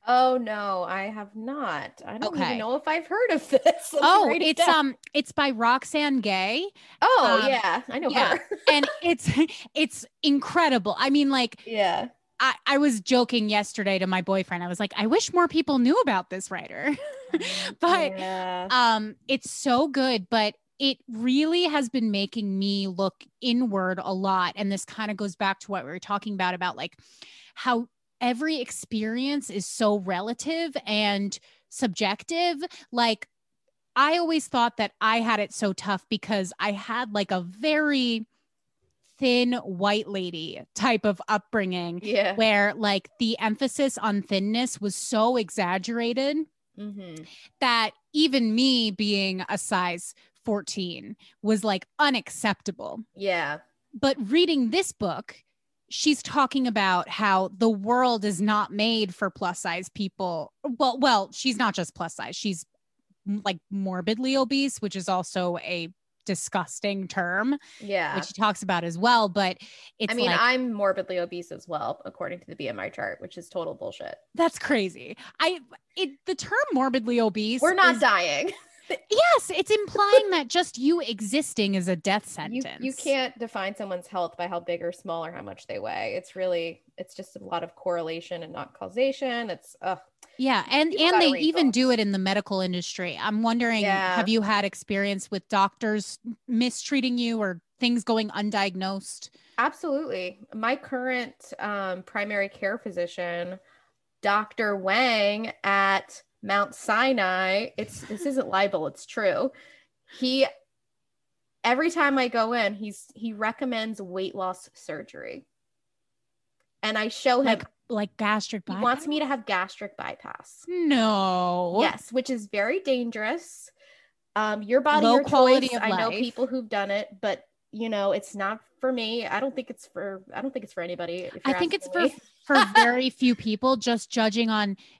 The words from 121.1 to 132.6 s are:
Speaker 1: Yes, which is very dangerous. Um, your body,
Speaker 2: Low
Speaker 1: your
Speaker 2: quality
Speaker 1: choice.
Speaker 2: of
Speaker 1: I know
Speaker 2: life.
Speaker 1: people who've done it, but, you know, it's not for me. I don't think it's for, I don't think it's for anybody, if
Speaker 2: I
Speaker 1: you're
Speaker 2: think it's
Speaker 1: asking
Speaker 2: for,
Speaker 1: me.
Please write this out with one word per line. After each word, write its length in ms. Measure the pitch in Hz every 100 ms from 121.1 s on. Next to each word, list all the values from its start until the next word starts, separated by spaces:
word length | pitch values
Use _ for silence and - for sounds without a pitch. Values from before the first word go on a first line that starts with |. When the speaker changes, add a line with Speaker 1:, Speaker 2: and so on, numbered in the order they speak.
| 202 190 180 180 180 175 190
Speaker 1:
Yes, 320 | - - -
which 180 | 240 254
is 160 | 240 202
very 340 | 208 214 370
dangerous. 920 | 330 254 233 226 214 339 - - - _ _ _ _ _ _ 233
Um, 260 | 214 214
your 180 | 208 254
body, 240 | 294 302 226
Speaker 2:
Low 80 |
Speaker 1:
your 100 | 247
Speaker 2:
quality 440 | 277 277 254 262 262
Speaker 1:
choice. 80 | 240
Speaker 2:
of 40 |
Speaker 1:
I 60 | 214
know 180 | 185 226
Speaker 2:
life. 80 | 196
Speaker 1:
people 280 | 240 233 254
who've 220 | 262 220
done 220 | 208 202
it, 180 | 202 208 202
but, 240 | 214 185 _ _ _
you 160 | 214 226
know, 240 | 214 202
it's 220 | 202 - 202
not 240 | 196 220 _ _
for 120 | 262
me. 340 | 247 220 233 220
I 140 | 208
don't 140 | 269
think 160 | 262 247
it's 160 | 233 -
for, 340 | - 202 190 190
I 80 | -
don't 100 | 269
think 120 | 269
it's 100 | 202
for 80 | -
anybody, 400 | 175 175 170 180
if 180 | 175 -
Speaker 2:
I 60 | 269
Speaker 1:
you're 80 | 359
Speaker 2:
think 160 | 339
it's 120 | 392 277
Speaker 1:
asking 220 | 349 285 - _ _
Speaker 2:
for, 100 | -
Speaker 1:
me. 80 | 277